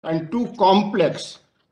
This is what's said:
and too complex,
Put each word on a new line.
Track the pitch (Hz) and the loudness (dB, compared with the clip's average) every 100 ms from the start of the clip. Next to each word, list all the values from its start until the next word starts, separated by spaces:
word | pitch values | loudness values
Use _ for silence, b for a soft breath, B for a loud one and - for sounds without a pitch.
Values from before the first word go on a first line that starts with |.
and | 156 160 160 | -4 -4 -4
too | 240 226 - | -4 -6 2
complex, | 190 196 - 196 151 - - - _ _ _ | 4 4 2 0 0 -2 -12 -18 _ _ _